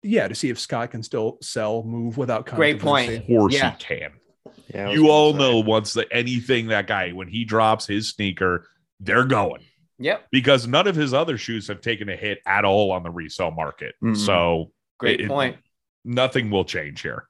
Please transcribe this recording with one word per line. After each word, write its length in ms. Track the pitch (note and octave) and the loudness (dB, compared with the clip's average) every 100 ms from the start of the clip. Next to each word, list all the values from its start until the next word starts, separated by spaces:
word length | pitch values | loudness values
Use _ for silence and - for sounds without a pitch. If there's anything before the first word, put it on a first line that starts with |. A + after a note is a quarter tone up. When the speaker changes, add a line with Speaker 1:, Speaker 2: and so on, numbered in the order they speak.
Speaker 1:
Yeah, 240 | G#3 A3 G2+ | 0 0 0
to 80 | A2+ | -4
see 140 | C#3 | -4
if 100 | A2+ | -4
Scott 320 | - B2 A#2+ | -6 -6 -6
can 100 | A#2+ | -8
still 340 | A2+ B2+ A2 - | -8 -4 -4 -6
sell, 420 | - - G#2+ A2+ | -10 -6 -4 -4
move 340 | A2 A#2 A#2 A2+ | -6 -6 -6 -4
without 280 | B2+ A2+ B2 | -2 -2 -4
Speaker 2:
Great 340 | - D3 B2+ | 0 2 2
point. 280 | C3+ C#3+ A#2+ | 2 2 0
Speaker 1:
controversy. 240 | A2+ - | -4 2
Speaker 3:
Of 60 | A#2 | 6
course 140 | G2+ C#3 | 6 4
Speaker 2:
Yeah. 160 | C3 | 0
Speaker 3:
he 120 | - | -2
can. 280 | - D#2 D2+ _ _ _ - - _ | -10 -10 -10 _ _ _ -20 -20 _
Speaker 4:
Yeah, 100 | - | -8
I 40 | G2+ | -4
was 60 | D3+ | 4
Speaker 3:
You 60 | |
Speaker 4:
gonna 120 | D3+ | 6
Speaker 3:
all 180 | D3+ D3+ | 8 6
Speaker 4:
say. 40 | D3 | 4
Speaker 3:
know 200 | C3+ A#2 | 4 4
once 340 | G#2+ A2 G#2 | 4 2 2
that 140 | A2+ - | -4 -2
anything 560 | B2 B2 B2 B2 B2 A2+ | -2 -2 -4 0 0 2
that 200 | A2 G2 | -2 0
guy, 240 | G#2 F#2 | -2 -2
when 160 | F2 F#2 | -6 -8
he 160 | G#2+ A2+ | -6 0
drops 420 | A2 A2 A2 - | 2 4 2 -2
his 220 | G#2 G#2+ | -4 -4
sneaker, 580 | - G2+ E2+ F#2 F2 - _ _ _ | -4 -4 0 0 -2 -6 _ _ _
they're 260 | G2 A2+ C3 | 0 2 4
going. 380 | B2 F#2+ C#2 - _ _ _ | 2 0 -4 -16 _ _ _
Speaker 2:
Yep. 280 | C3 - _ | -6 -6 _
Speaker 3:
Because 360 | C3+ B2 C3+ A#2 | 0 4 4 4
none 200 | C#3 G3 | 2 2
of 80 | E3 | 0
his 200 | D3 C3 | 0 0
other 220 | E3+ B2 | 0 -4
shoes 300 | - A2+ F#2+ | -6 -8 -8
have 140 | G2+ | -10
taken 260 | - A2 G2+ | -6 -6 -6
a 60 | F#2 | -8
hit 240 | G#2+ G2 - | -6 -6 -2
at 180 | G2 | 2
all 280 | G#2 G2 G2+ | 4 4 2
on 100 | F#2 | 0
the 80 | E2+ | -4
resale 400 | E2+ D#2 - F2 | -10 -12 -4 -4
market. 440 | D#2+ D2+ - C#2 - | -4 -8 -8 -14 -6
Speaker 4:
Mm-hmm. 120 | A2+ | -2
Speaker 3:
So 580 | G#2+ G#2 F#2 E2+ E2 E2 _ _ _ | 0 2 2 4 0 -2 _ _ _
Speaker 2:
Great 200 | - G#2 | -2 0
Speaker 3:
it, 60 | G#2+ | 0
Speaker 2:
point. 300 | C#3 C3 - _ _ _ _ - | 0 -2 -4 _ _ _ _ -6
Speaker 3:
nothing 460 | A#2+ B2+ - A2 | 0 0 0 0
will 120 | G2+ | 0
change 380 | F2+ F2+ D2+ C#2+ | 0 -4 -8 -10
here. 260 | - A#1 - | -10 -10 -14